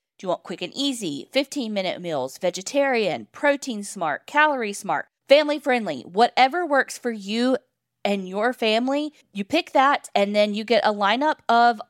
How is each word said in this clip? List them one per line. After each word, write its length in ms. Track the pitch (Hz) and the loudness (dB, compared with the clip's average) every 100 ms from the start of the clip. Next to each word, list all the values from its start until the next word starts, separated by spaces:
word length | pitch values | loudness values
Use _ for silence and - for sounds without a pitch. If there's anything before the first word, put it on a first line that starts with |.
| _ _ | _ _
Do 80 | 190 | -6
you 20 | |
want 140 | 175 | -6
quick 180 | - 170 | -6 -10
and 120 | 180 - | -10 -4
easy, 520 | 277 247 190 143 - | -4 -4 -6 -8 -4
fifteen-minute 680 | 262 285 285 226 208 185 - | -2 -2 -4 -4 -4 -4 -6
meals, 380 | 175 147 131 - | -4 -4 -4 -4
vegetarian, 880 | 180 175 185 277 277 240 202 135 107 | -4 -4 -4 0 2 2 0 -4 -8
protein 500 | - 285 285 - 214 | -2 0 0 -4 -8
smart, 440 | 202 208 165 139 - | -8 -6 -4 -4 -4
calorie 460 | 294 311 269 214 | 0 2 0 -4
smart, 340 | 202 196 147 - _ _ | -8 -4 -4 -4 _ _
family 300 | 277 294 302 | 6 6 -2
friendly, 440 | 285 247 202 139 | 0 0 0 -8
whatever 640 | - 175 233 - 262 330 339 | -6 2 2 4 2 2 0
works 320 | 277 254 - | 0 0 -4
for 120 | 247 | -6
you 460 | 220 196 220 247 262 - _ _ _ | -6 -4 0 0 0 -4 _ _ _
and 240 | 202 202 185 | -4 -4 -4
your 240 | 190 226 | -2 -2
family, 600 | 254 226 220 254 285 302 - _ | 0 0 0 0 -2 -4 -10 _
you 120 | 196 | -10
pick 280 | 202 311 359 | -4 -2 0
that, 360 | 302 262 294 - | 2 2 2 -2
and 200 | - 202 | -2 0
then 200 | 208 208 | 2 0
you 100 | 208 | 0
get 220 | 214 233 - | 0 2 2
a 60 | |
lineup 440 | 208 202 233 302 294 - | 0 0 2 0 -2 2
of 340 | 233 240 220 - | 4 4 2 -4